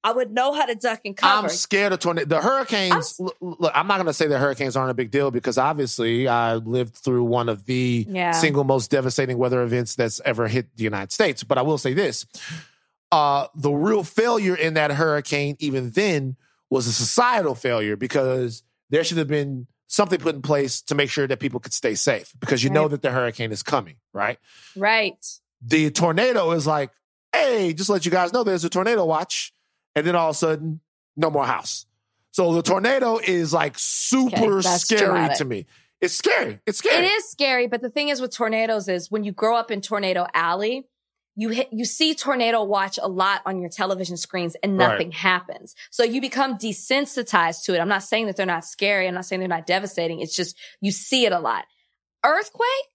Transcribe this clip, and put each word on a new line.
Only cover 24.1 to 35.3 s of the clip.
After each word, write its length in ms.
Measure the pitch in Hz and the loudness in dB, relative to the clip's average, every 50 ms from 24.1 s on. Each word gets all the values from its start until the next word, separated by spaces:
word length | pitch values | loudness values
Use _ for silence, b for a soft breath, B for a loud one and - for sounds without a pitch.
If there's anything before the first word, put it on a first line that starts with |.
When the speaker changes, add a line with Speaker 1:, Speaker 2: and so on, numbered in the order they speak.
| _ | _
Speaker 2:
right? 260 | 98 101 107 127 _ B B B B B B B | -4 -2 -2 -2 _ B B B B B B B
Speaker 1:
Right. 480 | 196 196 208 220 226 214 190 - _ - - - - _ _ _ _ | -2 0 2 2 2 0 -2 -6 _ -14 -14 -14 -14 _ _ _ _
Speaker 2:
The 300 | 123 117 151 160 156 151 | -4 0 2 2 2 2
tornado 600 | 147 - 160 175 160 175 226 254 247 220 180 160 | 2 2 0 2 4 2 2 2 2 2 2 2
is 140 | 170 165 139 | 0 0 0
like, 240 | 156 151 151 143 127 _ _ _ _ _ _ _ _ | 0 0 0 -2 -4 _ _ _ _ _ _ _ _
"Hey, 420 | - - 320 277 247 220 196 175 160 | 0 2 2 4 2 2 0 0 -2
just 160 | 151 190 196 | -2 0 0
let 140 | 202 190 151 | 0 0 2
you 80 | 175 | 2
guys 220 | 185 185 180 175 190 | 2 2 2 2 2
know 100 | 254 233 | 0 0
there's 220 | 214 190 175 156 | 2 0 0 -2
a 40 | 170 | -2
tornado 360 | - 175 190 220 240 214 180 | 0 0 0 2 2 2 2
watch." 480 | 160 160 156 180 - - - - - _ _ _ _ _ _ _ _ _ | 2 0 0 -2 -4 -6 -6 -6 -8 _ _ _ _ _ _ _ _ _
And 120 | 151 151 175 | -2 0 2
then 80 | 180 | 2
all 160 | 175 165 160 | 2 2 2
of 40 | 151 | 0
a 40 | - | 0
sudden, 400 | - 160 156 151 156 160 156 156 _ _ _ _ _ _ _ | 0 0 0 -2 -4 -6 -6 -8 _ _ _ _ _ _ _
no 140 | 143 160 160 | 0 0 2
more 160 | 143 147 135 | 2 2 0
house. 400 | 123 127 90 - - - - - _ _ _ _ _ _ _ _ _ | 0 -2 -2 -4 -6 -8 -8 -10 _ _ _ _ _ _ _ _ _
So 200 | - - 180 170 165 | 0 2 2 4 2
the 100 | 170 165 | 2 2
tornado 560 | - 180 190 190 233 269 269 254 233 226 226 | 2 2 2 4 2 2 4 2 2 0 0
is, 340 | - 190 185 175 165 151 139 | 0 0 0 0 0 0 2
like, 240 | 165 151 147 127 - | 0 0 0 -2 -4
super 760 | - - - - - - 240 262 262 247 - - 226 220 196 | -4 -2 0 0 0 2 2 2 2 2 2 2 2 2 2
Speaker 1:
Okay, 60 | 196 185 185 | 2 2 2
that's 140 | 180 175 - | 2 2 2
Speaker 2:
scary 160 | - 220 208 202 | 2 4 4 4
Speaker 1:
dramatic. 320 | 196 185 180 165 - | 4 4 2 2 0